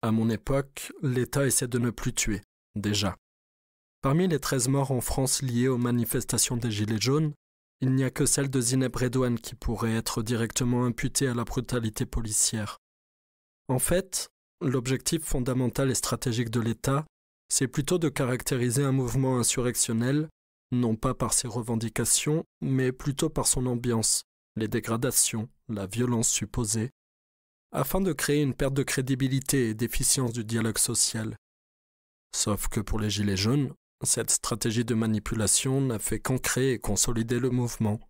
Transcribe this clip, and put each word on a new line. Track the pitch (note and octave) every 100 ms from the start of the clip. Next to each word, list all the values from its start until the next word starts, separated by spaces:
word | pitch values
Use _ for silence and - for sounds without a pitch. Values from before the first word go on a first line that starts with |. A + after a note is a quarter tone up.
à | A#2
mon | A2 A2+
époque, | A2 - C3+ C3+ - - -
l'État | D#3 B2+ A#2 C#3+ C#3
essaie | B2 B2+
de | B2
ne | A#2
plus | G#2+ -
tuer, | - - G2 - _ _
déjà. | - G#2 G2+ G2+ F2 _ _ _ _ _ _ _ _
Parmi | C3+ D3 F#3+
les | D3+
treize | - C3+ A#2+
morts | C#3 C3+
en | C3
France | - - C3 -
liés | C3 A#2+ B2
aux | B2+
manifestations | A#2+ A#2+ A2+ C3+ - A#2 - B2
des | A#2
Gilets | G#2 G#2 A2
jaunes, | G#2+ C#3+ D#3 C#3+ _ _ _ _
il | C3
n'y | C3
a | C3
que | - C#3
celle | - C#3
de | C3
Zineb | A#2 C3 C3
Redouane | A#2+ B2 B2+ B2+ A#2
qui | -
pourrait | - - G#2 A2+
être | A2+ - -
directement | A2 A#2+ A2+ - B2 B2
imputée | B2 A#2 C#3+ - C#3
à |
la | A#2+
brutalité | A#2 - A#2+ B2 A2+ - A#2+
policière. | - A2+ G#2+ - A2 G#2 - _ _ _ _ _ _ _ _ _
En | B2+
fait, | - F3 F#3+ - - _ _ _
l'objectif | E3 C3 B2+ C3 - E3
fondamental | - C3 B2+ B2+ B2 - C3+
et |
stratégique | B2 - A#2 - A2+ A#2
de | A#2
l'État, | A2+ A2+ - C#3 D3+ _ _ _ _
c'est | - B2+
plutôt | - C#3 F3+
de | F3
caractériser | D#3+ C3 B2 - C3+ B2 A#2+
un | C#3
mouvement | C3+ B2+ A#2+ C3 B2+
insurrectionnel, | A2+ - B2 A#2 - A2+ B2 C#3+ D#3 _ _ _ _
non | B2 B2 A2
pas | C3+
par | B2+ A#2+
ses | - B2
revendications, | A2 A2 A2+ A2+ - A#2 - - D#3 - _
mais | C#3+ C3 C3
plutôt | B2+ - C#3 D#3+
par | D3+ A#2
son | - B2+
ambiance, | A#2+ B2 A#2 A2 - - _ _ -
les | A2
dégradations, | A#2 G#2+ A2+ C3 - - A#2 A2 _ _
la | G#2+ F#2+
violence | G#2+ B2 A#2+ A2
supposée, | - G#2 - A2+ A2+ A#2 _ _ _ _ _ _ _ _
afin | - C#3 F#3+
de | F#3+
créer | C#3+ - D3
une | C#3+
perte | A#2+ C#3
de | C3+
crédibilité | C3+ - B2+ C3 C3 C3+ - C#3 A#2
et |
d'efficience | A2 A#2+ - - - B2+
du | A#2
dialogue | G#2+ A2+ A2+ G#2+
social. | - A#2 - A2+ A2 A2 _ _ _ _ _ _ _ _ _
Sauf | - - G2+ -
que | -
pour | G#2 A2
les | G#2
Gilets | G2+ G2+ F#2+
jaunes, | G#2 C#3 C3+ - _ _
cette | C3 - A#2
stratégie | - - A#2 A#2 A2
de | A#2
manipulation | A2+ A2+ G#2+ - A2+ G2+ - C3+ C3+
n'a | C3+ A2
fait | - A#2+
qu'ancrer | - C3 - - C3
et | A#2+
consolider | - G2+ - A2+ A2+ A#2+
le | B2+
mouvement. | B2 A#2+ - A2 A2+ -